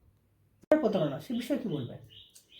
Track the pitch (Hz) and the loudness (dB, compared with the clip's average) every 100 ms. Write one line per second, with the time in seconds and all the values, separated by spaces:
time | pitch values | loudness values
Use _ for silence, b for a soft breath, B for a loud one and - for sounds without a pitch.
0 | - _ _ _ _ _ - 311 240 190 | -20 _ _ _ _ _ 2 4 4 2
1 | 151 131 - 240 - 277 165 147 117 - | 2 -2 -4 -4 -2 -2 0 -4 -4 -10
2 | - - - - - - | -16 -20 -20 -20 -20 -20